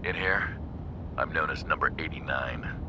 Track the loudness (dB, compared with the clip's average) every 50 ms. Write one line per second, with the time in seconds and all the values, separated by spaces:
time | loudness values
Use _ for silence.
0 | 2 0 0 2 4 4 4 4 4 0 -2 -4 -6 -6 -6 -6 -6 -6 -6 -6
1 | -6 -6 0 0 0 2 4 2 2 2 0 -2 0 0 0 2 2 2 2 0
2 | -4 -4 -4 -4 -2 0 0 0 0 0 -2 -4 -4 -4 -4 -4 -4